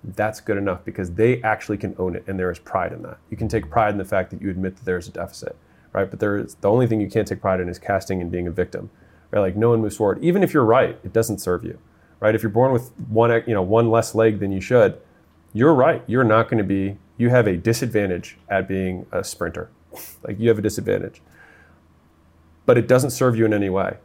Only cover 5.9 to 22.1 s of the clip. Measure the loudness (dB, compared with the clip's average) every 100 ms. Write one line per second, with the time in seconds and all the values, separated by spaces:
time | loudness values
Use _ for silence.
5.9 | -4 -4 -2 -2 -2 -6 -2 2 4 2
6.9 | 0 0 -2 -2 -2 -2 -2 -2 -8 -2
7.9 | -2 -2 -6 -4 -6 -6 -4 -4 -6 -14
8.9 | _ _ _ _ -2 0 0 2 2 0
9.9 | 0 0 0 0 2 2 2 4 4 4
10.9 | -2 -4 -2 0 -4 -4 -4 -6 -14 _
11.9 | _ _ _ 0 2 0 2 2 2 -4
12.9 | -16 -4 2 4 2 0 -2 2 2 4
13.9 | 2 0 2 2 2 -4 -4 0 4 4
14.9 | 2 _ _ _ _ _ 2 4 6 4
15.9 | 2 -2 2 4 4 4 0 0 -2 -2
16.9 | -6 _ -2 2 4 4 2 0 0 0
17.9 | 0 0 -4 -8 -20 -4 -2 -2 -2 -2
18.9 | -6 -6 -6 -6 -6 -8 -8 -12 _ _
19.9 | -20 -20 -16 -12 -2 2 2 0 -4 -2
20.9 | -2 -4 -14 _ _ -20 _ _ _ _
21.9 | _ _